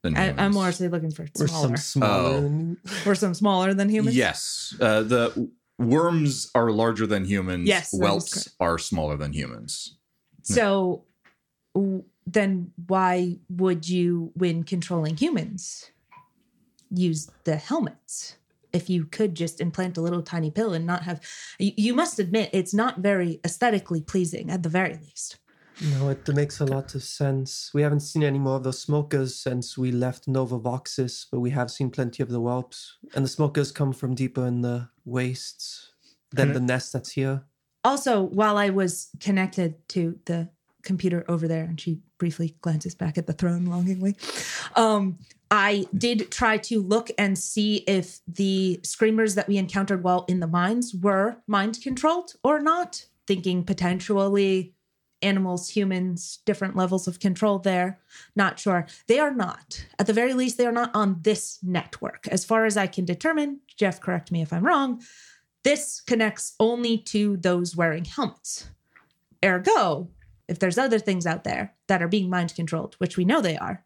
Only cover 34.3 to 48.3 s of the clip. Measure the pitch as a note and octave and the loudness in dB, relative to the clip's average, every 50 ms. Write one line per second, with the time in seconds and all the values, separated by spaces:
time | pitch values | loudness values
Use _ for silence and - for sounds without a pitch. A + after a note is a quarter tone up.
34.3 | - - B2+ B2 A#2+ A#2+ A#2+ A#2+ A#2+ A#2+ A#2+ - _ _ _ - A#2+ B2+ B2+ B2+ | -2 -2 -2 0 0 0 -2 -2 -2 -4 -6 -10 _ _ _ -6 -4 -2 -2 -2
35.3 | B2+ B2+ - - - _ - - - - - - _ _ _ _ _ _ _ _ | -4 -6 -10 -14 -14 _ -14 -14 -14 -16 -20 -20 _ _ _ _ _ _ _ _
36.3 | - C#3+ C3+ C#3+ C#3 C3 B2 B2 B2 B2+ - - - C3 - - - - C3+ C3+ | 2 2 4 4 4 2 0 0 0 0 -2 -4 -8 -8 -8 -6 -4 -2 -2 0
37.3 | C3+ C3+ C3 _ _ _ _ _ _ _ _ A#3 C4+ C#4 C#4 C4+ A#3+ G#3 F#3+ - | -2 -4 -6 _ _ _ _ _ _ _ _ 2 2 2 2 2 2 2 2 0
38.3 | - F#3+ G#3+ G#3+ G#3 G#3 G3+ G3+ F#3+ G3 F#3+ F3+ F3 - - - - - - G3+ | 2 2 4 4 4 4 2 2 2 2 2 0 -2 -4 -10 -14 -16 -8 -2 0
39.3 | G3 F#3+ F#3 F#3 - - F3+ E3 D#3 - _ _ - F#3 E3+ E3 F3+ - _ - | 2 2 2 0 0 0 0 0 -2 -6 _ _ -2 0 0 0 -2 -6 _ -4
40.3 | E3+ E3+ E3 E3+ _ _ _ _ _ _ _ - F#3+ E3+ - F#3 F3 E3+ - - | -2 -2 -2 -6 _ _ _ _ _ _ _ -4 -4 0 0 0 0 0 -2 -2
41.3 | E3+ E3 E3 D#3+ E3 D#3+ D#3+ E3 E3+ D3+ - E3+ D#3+ D#3+ - _ _ _ - E3+ | -2 0 0 0 0 -2 -2 -4 -6 -6 -4 -4 -4 -4 -6 _ _ _ -2 -2
42.3 | D#3 - E3+ D#3+ D#3 _ - F3 D#3+ D#3 D#3 F3+ F3 _ F#3 D#3+ D3+ - E3+ - | -2 -2 -4 -4 -4 _ -2 0 0 0 -2 -4 -8 _ -4 -4 -2 -2 -4 -4
43.3 | D#3 - - F3 F3 F3 F3 F3 F3 F3 F3 F#3 F#3+ F#3 F#3 G3 G3+ _ - - | -4 -2 0 0 0 0 0 0 0 0 0 0 0 0 0 -2 -2 _ -6 -10
44.3 | - - - - - - - - - - A3+ A3 G#3+ G#3 G3 F#3+ F3 - - _ | -8 -8 -8 -8 -8 -8 -10 -2 2 4 4 4 4 4 2 0 -2 -6 -12 _
45.3 | - _ _ _ G#3 G#3 G3 G#3 G#3 G3+ F#3+ - - F#3+ - A#3+ A#3+ G#3+ G3+ - | -20 _ _ _ 2 4 4 4 2 0 -2 -2 -2 0 0 2 2 0 -2 -4
46.3 | - - B3+ A3+ G#3+ G#3+ G#3+ - A#3+ A3 G3 F3+ G#3 A#3 A#3 - - - G#3 G3 | -2 0 2 2 2 2 0 0 -2 -2 2 2 2 2 2 -2 -2 0 2 2
47.3 | F#3+ F#3 - - - G#3+ G#3 G#3+ G#3 G#3 - - G3 F#3+ F3+ - - - _ - | 2 0 -2 -4 -2 0 0 2 0 0 0 2 2 2 0 -2 -10 -20 _ -16